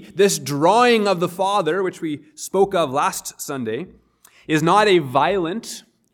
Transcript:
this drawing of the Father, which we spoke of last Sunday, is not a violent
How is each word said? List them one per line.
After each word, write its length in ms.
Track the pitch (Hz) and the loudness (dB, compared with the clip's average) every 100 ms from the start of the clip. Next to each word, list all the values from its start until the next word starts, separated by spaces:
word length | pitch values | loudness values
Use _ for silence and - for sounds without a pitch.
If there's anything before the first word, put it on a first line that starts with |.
| - | -10
this 240 | 156 196 160 | 0 0 2
drawing 680 | 135 143 160 220 247 226 208 | -4 0 4 4 4 4 2
of 120 | 180 | 0
the 80 | 175 | -2
Father, 540 | 175 190 208 156 180 | -2 -2 0 0 -2
which 200 | 185 - | -4 -6
we 240 | 165 143 - | -8 -8 -12
spoke 400 | - - 190 196 | -18 -6 0 2
of 160 | 190 156 | 2 0
last 500 | 131 175 175 - - | 0 -2 -4 -12 -14
Sunday, 460 | - 139 113 113 185 - _ _ _ _ - | -10 -8 -6 -6 -10 -18 _ _ _ _ -4
is 160 | 156 | 0
not 260 | 160 202 214 | 2 4 4
a 100 | 180 | 2
violent 840 | 139 131 151 202 165 226 - - _ _ _ | 2 0 0 0 -2 -6 -10 -16 _ _ _